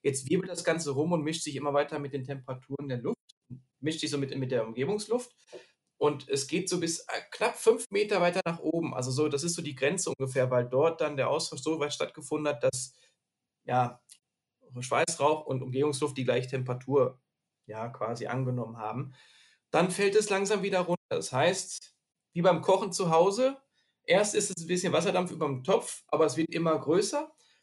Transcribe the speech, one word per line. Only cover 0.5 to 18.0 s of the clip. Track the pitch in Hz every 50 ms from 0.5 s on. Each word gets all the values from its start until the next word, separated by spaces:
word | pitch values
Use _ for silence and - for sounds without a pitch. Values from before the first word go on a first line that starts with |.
| 180 170 -
Ganze | - 160 165 160 143 135
rum | 131 151 170
und | 175 165 147
mischt | 151 160 165 -
sich | 151 139
immer | 143 143 147 139
weiter | 143 147 147 160 151
mit | 143 139 135
den | 139 127
Temperaturen | 123 139 135 127 - 131 127 - - 135 143 143 139
der | 131 123
Luft, | 113 143 240 - _ _ - _ _ - - - - _ _ _
mischt | 131 151 160 160
sich | 151 139
so | 135 143
mit, | 139 127 - 135
mit | 135 123 131
der | 120 113
Umgebungsluft. | 110 113 120 135 160 208 208 214 214 220 247 240 - _ _ _ _ - - - _ _ _ _ _ _ -
Und | - 151 147 135 - -
es | - 139 135
geht | - 156 180 180 185
so | 180 170
bis, | 165 170 165 -
äh, | - - - - - - -
knapp | - 208 240 233
fünf | - - 220 226 247 - -
Meter | 196 202 214 208 214 190
weiter | 175 175 175 190 185
nach | 170 170 170
oben. | - 156 160 165 170 156 -
Also | 127 127 131
so, | 131 131 151 151
das | 143 143 143
ist | 170 170
so | - 170
die | 147 147
Grenze | 127 135 143 185 190 - -
ungefähr, | 127 - 135 131 127 139 127 127
weil | 127 123 123 123
dort | 127 131 147 165 165 160
dann | 165 151 147
der | 135 127 120
Austausch | 135 156 170 - - 135
so | - 160 160 156
weit | 143 147 143
stattgefunden | - 151 - - - 147 - 151 151 151 147 143
hat, | 143 -
dass, | 131 - - - - - _ _ _ _ _ _ _ _ _ _ _ _ _ _
ja, | - 123 123 127 120 - - _ - - - _ _ _ _ _ _ _ _ _ - 123 123
Schweißrauch | 123 127 123 123 160 - - - 139 143 156 156 -
und | - 135 127 135
Umgebungsluft | 127 127 131 143 151 143 131 151 147 -
die | - 127
gleiche | 113 120 127 131 131
Temperatur, | - 131 127 123 123 123 - - 131 139 127 120 - _ _ _ _ _ _ _ _ _ _
ja, | - 107 110 113 120
quasi | 127 -